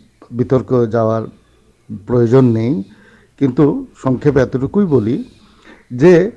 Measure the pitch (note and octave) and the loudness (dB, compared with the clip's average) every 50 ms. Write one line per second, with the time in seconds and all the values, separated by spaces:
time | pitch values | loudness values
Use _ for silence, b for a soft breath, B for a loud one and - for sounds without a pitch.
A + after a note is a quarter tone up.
0 | _ _ _ _ - - B2 A#2 B2 - C3+ C3 A2 - C3 B2 A#2 A2 G#2+ A#2 | _ _ _ _ -20 -10 -6 -4 -2 0 0 -2 -2 0 -2 0 0 0 -2 -2
1 | A2+ A2 A2+ A2+ A2 - - _ _ _ _ _ _ _ _ _ _ - A2 G2+ | -2 -2 -2 -4 -6 -10 -14 _ _ _ _ _ _ _ _ _ _ -16 -16 -14
2 | - - A#2+ B2 A#2 A2+ A#2+ C3+ C3 A#2+ A2+ A2+ A2+ A#2+ D#3 F#3+ G3 - b b | -8 -4 0 0 2 4 4 4 4 4 2 0 -2 -2 -4 -4 -6 -10 b b
3 | b b b b b b b - C3+ C3+ B2 - D3+ C#3+ F#3+ C#4 C4+ - _ - | b b b b b b b -4 -4 -2 0 2 0 0 0 -2 -8 -12 _ -8
4 | - C3+ B2+ A2 - D3 C3 C#3 B2+ G2+ - B2+ C3 - - G3+ G#3 F3 C#3+ A#2+ | -6 -4 -4 -2 -2 0 0 0 0 -2 -2 -6 -6 -4 -2 -2 0 0 0 0
5 | G#2 A2 B2+ G#3 B3+ - - _ _ b b b b b b b b b B2 B2 | 0 -2 -4 -6 -8 -12 -18 _ _ b b b b b b b b b -4 2
6 | C#3+ F3+ F3+ E3 F3+ A3+ - | 4 4 6 4 2 0 -6